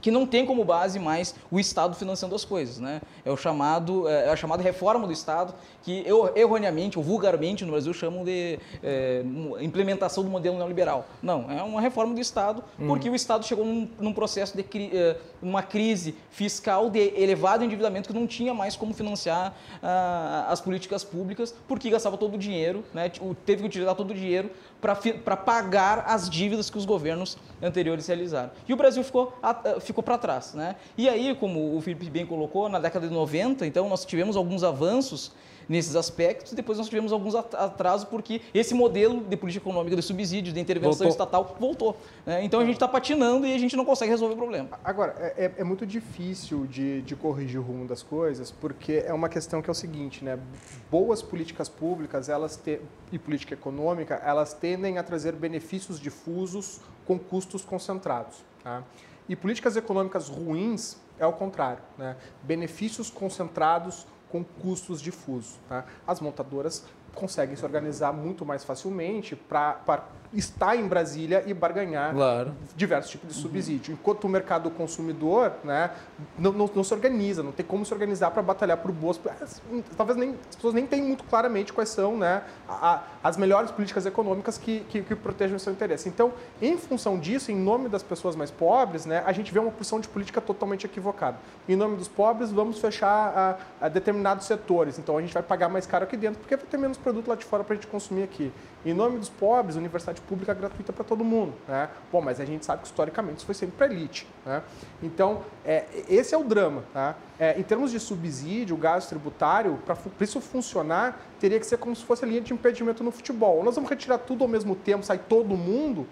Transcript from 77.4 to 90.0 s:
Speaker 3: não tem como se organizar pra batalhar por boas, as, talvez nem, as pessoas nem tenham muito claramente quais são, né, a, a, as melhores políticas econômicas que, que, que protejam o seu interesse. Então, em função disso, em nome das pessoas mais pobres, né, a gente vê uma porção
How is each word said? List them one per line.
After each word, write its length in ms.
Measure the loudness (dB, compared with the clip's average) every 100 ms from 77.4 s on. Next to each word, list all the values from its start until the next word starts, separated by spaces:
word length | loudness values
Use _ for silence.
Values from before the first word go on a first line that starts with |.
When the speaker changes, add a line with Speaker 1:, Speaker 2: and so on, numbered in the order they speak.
Speaker 3:
não 120 | -4
tem 120 | -6
como 220 | -4 -2 -2
se 60 |
organizar 380 | -2 -2 2 2
pra 100 | 2
batalhar 360 | 0 2 2 2
por 120 | 0
boas, 300 | -2 -2 -2 -4 -8
as, 220 | -12 -14 -8 -8 -8 -2
talvez 220 | 0 2
nem, 160 | 0 -4 -12
as 60 | -2
pessoas 180 | 0
nem 120 | 2 2
tenham 180 | 0 0
muito 160 | -2
claramente 480 | 2 2 4 0 -2
quais 160 | -2 -2
são, 280 | 2 0 2
né, 260 | 2 2 -2 -16 -10
a, 260 | 0 4 4 0 -2
a, 60 | 0
as 80 | 2
melhores 340 | 6 6 4
políticas 360 | -2 -2 -2 -2
econômicas 520 | -2 0 0 -2 -6
que, 220 | -4 -4 -4
que, 140 | -6
que 120 | -4
protejam 420 | -4 -4 -2 0 0
o 40 |
seu 120 | -4
interesse. 360 | -2 -2 -2 -4
Então, 240 | 2 2 2 -14 -2
em 160 | 0 0
função 400 | 0 -2 0 -2
disso, 360 | 0 -2 -2
em 40 | 0
nome 320 | 2 2 2
das 140 | -4
pessoas 320 | -4 -4 -2
mais 160 | -2 -6
pobres, 560 | 0 4 6 4 0 -2
né, 160 | 0
a 80 | 2
gente 200 | 0 0
vê 80 | 0
uma 100 | 0
porção 300 | -4 -4 -4